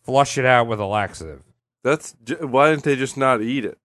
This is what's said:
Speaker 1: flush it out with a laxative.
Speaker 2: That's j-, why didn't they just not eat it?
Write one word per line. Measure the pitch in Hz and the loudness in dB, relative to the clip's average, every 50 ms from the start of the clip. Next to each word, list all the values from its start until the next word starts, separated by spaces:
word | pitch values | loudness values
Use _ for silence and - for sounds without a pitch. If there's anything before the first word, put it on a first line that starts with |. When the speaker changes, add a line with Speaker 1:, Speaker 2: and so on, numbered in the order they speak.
| _ | _
Speaker 1:
flush | - 131 139 139 - - 139 | 0 0 2 2 2 0 0
it | 127 | 2
out | 127 127 120 117 117 | 4 4 4 4 0
with | 110 104 | -2 -4
a | 101 | -4
laxative. | 98 104 107 98 90 - - 82 80 71 65 - _ _ _ _ _ _ _ | -2 -2 -2 -2 -4 -8 -12 -16 -16 -16 -18 -20 _ _ _ _ _ _ _
Speaker 2:
That's | - 127 151 156 - - - _ | -2 -2 -2 -2 -4 -12 -20 _
j-, | 113 117 165 | _ -10 -8
why | 170 160 135 120 135 147 156 | -6 -4 0 2 4 4 4
didn't | 160 143 139 | 4 2 0
they | 147 139 | 0 0
just | 127 135 123 - | 0 -2 -4 -2
not | 139 135 131 127 107 | 0 2 2 2 2
eat | 110 120 131 135 104 | 0 -2 -4 -4 -4
it? | 95 - - | -6 -10 -12